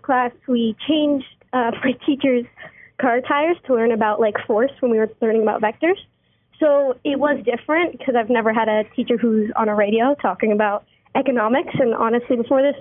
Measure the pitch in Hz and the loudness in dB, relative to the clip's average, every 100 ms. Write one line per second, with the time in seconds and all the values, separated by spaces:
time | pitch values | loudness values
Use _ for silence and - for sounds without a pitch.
0 | - 254 247 - - 240 226 208 - 302 | -2 -2 -2 -6 -4 -2 -2 -4 -2 0
1 | 294 277 - _ _ 262 233 226 269 - | 0 -2 -4 _ _ -4 -2 -2 -4 -2
2 | - 277 277 247 240 - - - - - | -2 0 0 0 -2 -14 -20 -20 -18 -4
3 | 254 240 254 285 320 349 - 240 233 220 | 0 0 0 0 0 -2 -2 0 2 0
4 | 214 214 226 208 - 214 269 - 247 220 | 0 0 0 -2 -2 0 0 -2 0 0
5 | 220 - 226 220 214 - 208 214 320 403 | 0 -2 0 0 0 0 -2 0 -2 -2
6 | - _ _ _ _ _ 311 285 277 247 | -6 _ _ _ _ _ 2 4 2 -2
7 | 294 277 294 285 220 240 - 311 349 - | -4 -2 0 0 -2 -4 0 0 0 -4
8 | - 240 214 240 220 220 220 214 214 - | -2 0 2 0 2 0 0 0 -2 -6
9 | 240 233 233 220 214 - 220 208 202 220 | -2 0 2 2 0 0 0 2 2 2
10 | 247 285 214 - 220 208 208 202 - _ | 2 0 -2 -2 0 2 0 -2 -8 _
11 | _ 269 269 247 214 262 - - 247 - | _ -2 0 0 0 0 -2 -2 0 0
12 | 226 240 240 240 233 269 277 285 | 0 -2 0 -2 0 2 2 -2